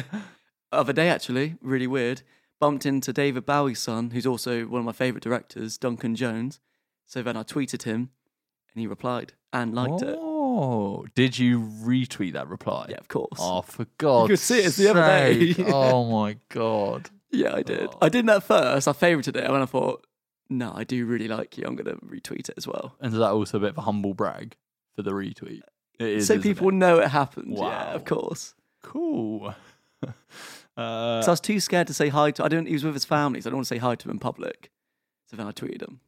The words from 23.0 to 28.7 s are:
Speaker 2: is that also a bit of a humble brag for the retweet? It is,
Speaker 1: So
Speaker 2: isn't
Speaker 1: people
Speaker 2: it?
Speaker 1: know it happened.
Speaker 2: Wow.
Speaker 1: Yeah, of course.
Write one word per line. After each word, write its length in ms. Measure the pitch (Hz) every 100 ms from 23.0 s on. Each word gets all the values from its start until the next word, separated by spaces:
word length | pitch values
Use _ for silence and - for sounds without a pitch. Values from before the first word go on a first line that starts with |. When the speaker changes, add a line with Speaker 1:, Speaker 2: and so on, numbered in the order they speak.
| 123
Speaker 2:
is 60 | 110
that 100 | 107
also 280 | 107 101 107
a 40 |
bit 80 | 98
of 80 | 156
a 40 |
humble 340 | 110 104 101 92
brag 400 | 95 - 117 - _ _ _ -
for 80 |
the 80 | 101
retweet? 500 | 98 95 - - 110 - _ _ -
It 80 | 113
is, 200 | 107 98
Speaker 1:
So 60 |
Speaker 2:
isn't 100 | 208
Speaker 1:
people 260 | 202 180 190
Speaker 2:
it? 40 |
Speaker 1:
know 240 | 190 180 165
it 80 | 139
happened. 460 | 143 135 - - -
Speaker 2:
Wow. 120 | 92
Speaker 1:
Yeah, 240 | - -
of 100 | - -
course. 500 | - - - - _ _